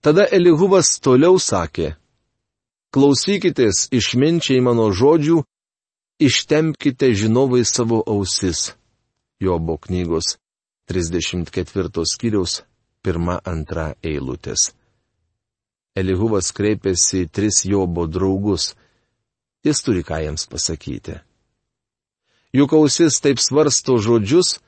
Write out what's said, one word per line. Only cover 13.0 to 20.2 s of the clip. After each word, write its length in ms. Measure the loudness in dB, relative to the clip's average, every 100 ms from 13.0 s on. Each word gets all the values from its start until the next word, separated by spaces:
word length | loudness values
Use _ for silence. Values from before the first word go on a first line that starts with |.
pirma, 380 | -6 -4 -4 -4
antra 520 | -6 -8 -8 -8 -8 -8
eilutės. 680 | -8 -6 -8 -10 -10 -6 -6 _ _ _ _ _ _ _ _ _ _ _ _ -6
Elihuvas 580 | -2 -2 0 -2 -4 -4
kreipėsi 680 | -2 -2 -2 -2 -2 -2 -4
į 40 |
tris 360 | -2 -2 -2 0
Jobo 420 | -2 0 -4 -4
draugus. 680 | -2 -2 -2 -2 -4 -6 -10 _ _ _ _ _ _ _ _ -4
Jis 160 | -2
turi 200 | -2 -2 -2
ką 140 | -6